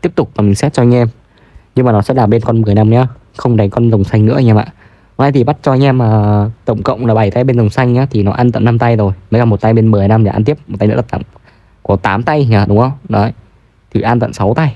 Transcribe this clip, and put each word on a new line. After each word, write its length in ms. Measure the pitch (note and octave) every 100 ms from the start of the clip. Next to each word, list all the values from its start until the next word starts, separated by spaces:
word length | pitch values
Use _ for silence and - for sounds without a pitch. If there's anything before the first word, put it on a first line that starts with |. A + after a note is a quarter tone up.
tiếp 100 | F3 -
tục 160 | A#2+ -
và 60 |
mình 140 | G#2 G2
set 180 | C#3+
cho 100 | C3
anh 100 | A#2+
em. 140 | B2 A#2 - _ _ _ - _ C3
Nhưng 100 | B2
mà 60 |
nó 100 | G#2+
sẽ 120 | G2+
là 140 | B2+ G#2
bên 140 | A2+
con 200 | A#2+ A2+
mười 140 | G#2+ G#2
năm 140 | G#2+
nhá. 180 | A#2+ B2 - _ -
Không 200 | B2 A2
đánh 120 | G2
con 220 | A2+ A#2
rồng 120 | G#2+
xanh 220 | F#2+ A2 G#2+
nữa 100 | C#3
anh 120 | A#2
em 80 | G#2+
ạ. 100 | - - - _ _ -
Hôm 80 | C#3
nay 60 |
thì 120 | C3+
bắt 140 | A#2 -
cho 100 | C#3+
anh 120 | C3
em, 160 | C#3 B2+
ờ, 500 | A2+ G#2+ G#2 G#2 G#2 - -
tổng 180 | G#2+
cộng 220 | G2+ A#2 A#2+
là 80 |
bảy 180 | A2 G2+
tay 120 | A#2+
bên 140 | C3 A#2+
rồng 120 | G#2
xanh 240 | - B2
nhá. 140 | B2 C3+
Thì 140 | G#2+
nó 80 | G2
ăn 200 | - A#2+
tận 140 | A2+ A2
năm 120 | A#2
tay 160 | A#2 A2+
rồi. 180 | G2+ F#2 -
Mới 80 | A#2
là 60 | A#2
một 160 | G2+
tay 120 | A2
bên 180 | A2+ A2
mười 160 | G#2 G2
năm 160 | A2
để 80 | G#2
ăn 120 | G2+
tiếp. 140 | G#2+ D3 -
Một 100 | G2+
tay 80 | G#2+
nữa 80 | -
là 60 |
tầm 200 | - - - - _ _ _ _
có 120 | - G2
tám 280 | G2+ G2+
tay 220 | C#3 D3+ B2
nhỉ, 120 | G#2 G2+
đúng 100 | G#2
không? 140 | C3 C#3+ -
Đấy. 240 | G#2 A2+ - - _ _ _ _
Thì 100 | A2
ăn 180 | A2+ A#2+
tận 140 | A2+
sáu 200 | - G2
tay. 220 | C#3 D3